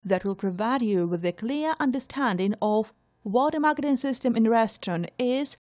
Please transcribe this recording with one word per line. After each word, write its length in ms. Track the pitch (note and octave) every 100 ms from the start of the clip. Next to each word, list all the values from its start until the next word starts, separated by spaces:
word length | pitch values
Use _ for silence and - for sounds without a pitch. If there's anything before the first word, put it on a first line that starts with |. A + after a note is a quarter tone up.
that 220 | G3 F#3 G3+
will 80 |
provide 480 | G3 G3 F3+ A3 C4
you 240 | A3+ G3 E3+
with 180 | E3+
a 80 | F3
clear 440 | F3 A3+ C#4+ D#4 D#4+
understanding 760 | C#4+ B3+ - - C4 F#3 F#3+ G#3+
of 320 | G#3+ G#3+ G#3+ _ _ _
what 320 | G#3+ G#3+ C#4+
a 60 | D#4
marketing 360 | D4+ D4+ C#4+ C4
system 400 | C#4 B3+ C4 A#3
in 120 | A3
a 20 |
restaurant 600 | A#3 A3+ - - F3 E3+ _
is 360 | B3 C4 C#4+ -